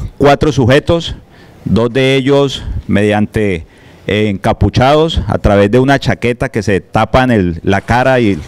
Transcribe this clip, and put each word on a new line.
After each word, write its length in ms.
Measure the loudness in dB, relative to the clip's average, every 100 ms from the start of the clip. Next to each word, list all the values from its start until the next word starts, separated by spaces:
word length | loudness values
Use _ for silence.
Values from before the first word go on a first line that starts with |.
| -8 0
cuatro 340 | 2 2 0
sujetos, 640 | 0 2 2 2 -2 -4 -12 -16 -20 -20 -12
dos 300 | -2 0 0
de 220 | 0 0 2
ellos 480 | 2 2 0 -4 -8 -8 -2
mediante, 800 | 0 2 0 -2 -2 -2 -4 -8 -20 -20 -12 -4
eh, 220 | -2 -2
encapuchados 920 | -2 -2 0 0 2 2 2 0 -2 -4
a 100 | -2
través 320 | 0 2 4
de 80 | 2
una 220 | 2 0
chaqueta 500 | -2 -4 -4 -4 -6
que 140 | -4
se 180 | -2 -2
tapan 480 | -2 -4 0 0 2
el, 300 | 2 0 -2
la 200 | -2 -2
cara 380 | 0 0 2 2
y 220 | 0 -2